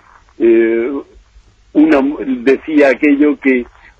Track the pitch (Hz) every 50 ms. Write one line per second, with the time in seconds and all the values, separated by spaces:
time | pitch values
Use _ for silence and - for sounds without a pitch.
0 | _ _ _ _ _ _ _ - 113 117 113 113 113 113 113 113 113 139 139 139
1 | - - _ - _ _ _ - _ _ _ _ _ _ - - 151 160 156 139
2 | 131 139 151 - 104 135 131 123 113 135 135 - - - 160 147 143 135 127 113
3 | 156 147 143 139 151 147 139 - - 135 131 123 120 - - _ - - _ _